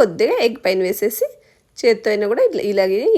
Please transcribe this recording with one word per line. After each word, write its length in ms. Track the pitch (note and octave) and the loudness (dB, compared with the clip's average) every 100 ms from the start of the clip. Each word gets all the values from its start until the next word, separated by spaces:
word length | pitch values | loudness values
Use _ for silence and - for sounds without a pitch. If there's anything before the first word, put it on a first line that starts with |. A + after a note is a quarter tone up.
కొద్దిగా 360 | A3 E3 A#3 A#4+ A#3 | 2 2 -2 0 0
ఎగ్ 140 | A3 | -2
పైన 160 | F#3 F#3+ F3+ | -2 -2 -2
వేసేసి 380 | - G#3 - C#5+ - _ _ _ - | -2 -4 -4 -6 -8 _ _ _ -4
చేత్తో 300 | B3 G#3+ A3 | 0 0 0
అయినా 140 | G#3 G3+ | -2 -2
కూడా 100 | A#3 B4+ | 0 0
ఇట్లా, 140 | A3 G#3 | 0 -2
ఇలాగే 280 | G3 F#3+ G3 D#4+ | 0 0 0 2